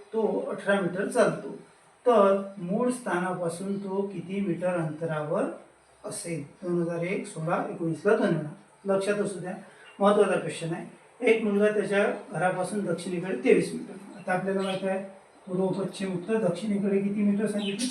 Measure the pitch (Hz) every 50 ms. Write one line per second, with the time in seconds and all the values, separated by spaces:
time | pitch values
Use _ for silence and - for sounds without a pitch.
0 | - - - 220 214 185 - - - - 202 - - 190 202 196 180 170 170 185
1 | 208 - - 240 202 170 151 - - - - - - - - _ _ - _ _
2 | - 254 233 214 196 196 196 196 196 196 196 202 175 175 196 226 247 247 - -
3 | - 202 175 175 180 185 180 175 175 165 165 - 196 196 196 196 202 190 190 196
4 | 196 196 190 170 - 170 190 202 196 175 165 165 180 180 180 170 160 151 143 -
5 | 165 156 156 151 151 151 175 214 269 - - - - - - _ _ _ _ _
6 | - 208 - - - 170 165 147 139 - - - 185 180 175 175 165 170 170 165
7 | 170 180 208 - - - - 160 160 170 185 - - - - - 165 165 156 -
8 | - 202 226 247 240 180 170 156 147 - - - - - - - - 196 196 196
9 | 196 202 202 202 190 - - 175 175 185 208 - - - - - - - - -
10 | 196 208 208 214 202 185 175 165 170 156 - - 165 160 170 - - - - -
11 | - - - - 247 226 226 220 220 208 202 202 208 214 202 208 185 - 196 202
12 | 214 - - - - - - 160 175 185 180 180 180 175 214 208 185 175 165 -
13 | - 190 180 170 180 190 - - - 247 196 170 - - - - - - - -
14 | - - - - - 190 185 180 190 190 190 190 190 190 185 - 196 190 190 196
15 | - - - - - - - - - 196 185 185 190 185 196 196 190 - - -
16 | 196 190 185 170 - 214 226 220 - 175 170 - 220 214 202 - 202 196 196 196
17 | 202 202 208 214 208 202 202 202 220 - - 208 202 196 202 240 247 254